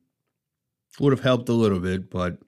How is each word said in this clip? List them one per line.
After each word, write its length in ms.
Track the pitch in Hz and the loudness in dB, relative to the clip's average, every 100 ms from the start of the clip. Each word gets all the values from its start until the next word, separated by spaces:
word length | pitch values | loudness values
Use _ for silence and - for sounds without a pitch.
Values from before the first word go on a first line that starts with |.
| _ _ _ _ _ _ _ _ _ - | _ _ _ _ _ _ _ _ _ -2
would 140 | 143 | 2
have 100 | 131 | 2
helped 240 | 131 127 117 | 2 0 0
a 60 | |
little 260 | 117 110 92 | 2 2 0
bit, 300 | 90 92 - | -2 -4 -6
but 300 | 92 90 80 | -6 -6 -6